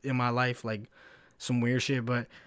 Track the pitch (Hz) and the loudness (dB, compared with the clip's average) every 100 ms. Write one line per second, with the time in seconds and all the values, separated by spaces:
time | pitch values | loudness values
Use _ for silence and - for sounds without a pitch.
0 | 135 127 120 120 127 120 113 107 110 - | -2 0 2 2 0 -2 -6 -6 -8 -20
1 | - - - - - 123 120 127 - 135 | -20 -20 -20 -12 -2 2 2 2 2 0
2 | 117 123 139 - | 0 -2 -4 -12